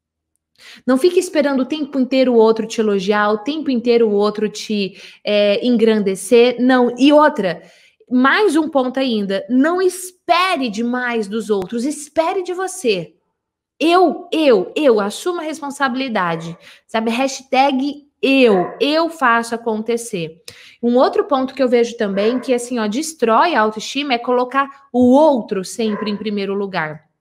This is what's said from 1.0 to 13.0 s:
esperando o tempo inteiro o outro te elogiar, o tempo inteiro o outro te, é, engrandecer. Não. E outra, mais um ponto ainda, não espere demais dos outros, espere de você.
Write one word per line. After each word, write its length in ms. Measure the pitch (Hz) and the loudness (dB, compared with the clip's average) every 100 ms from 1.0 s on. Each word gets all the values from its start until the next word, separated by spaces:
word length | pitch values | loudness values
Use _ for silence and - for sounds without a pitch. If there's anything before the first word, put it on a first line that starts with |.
| 359 359 | 2 2
esperando 420 | 349 311 285 262 | 0 0 0 0
o 60 | 262 | -2
tempo 320 | 311 294 269 | -4 -4 -2
inteiro 340 | 254 262 254 | 0 2 4
o 40 | 233 | 6
outro 300 | 220 220 220 | 4 2 -2
te 140 | - | -2
elogiar, 500 | 214 202 185 208 208 | 0 0 0 0 0
o 80 | 214 | -2
tempo 320 | - 311 269 | -4 -6 -4
inteiro 380 | 240 240 233 220 | -2 2 2 2
o 40 | |
outro 360 | 202 208 208 208 | 2 0 0 -6
te, 520 | 208 - 208 190 - - - | -6 -6 -4 -4 -8 -20 -10
é, 400 | - 208 208 202 | -2 2 2 2
engrandecer. 920 | 247 233 226 214 202 190 - 233 240 240 | 0 2 2 2 0 -4 2 6 6 4
Não. 340 | 247 254 240 240 | 2 4 2 4
E 140 | 277 | 6
outra, 500 | 294 302 - 185 160 - _ _ _ _ | 6 6 2 -4 -6 -12 _ _ _ _
mais 460 | 247 262 349 415 302 | 2 2 4 2 2
um 120 | 311 | 0
ponto 300 | 277 254 262 | -2 -2 -2
ainda, 460 | 269 214 196 196 - | -2 -2 -2 -4 0
não 320 | 254 302 359 | 2 2 2
espere 880 | 370 - - - - 339 370 339 247 | -2 -2 -12 -12 -2 0 0 -2 -4
demais 600 | 196 240 247 247 233 196 | -4 -4 -4 -4 -4 -4
dos 220 | 220 208 | -6 -4
outros, 340 | 202 180 233 | -4 -4 -6
espere 580 | 262 294 - 330 330 381 | -6 -6 -4 -2 -2 -4
de 120 | 359 | -6
você. 600 | 359 381 - 240 185 | -6 -8 -4 -2 -2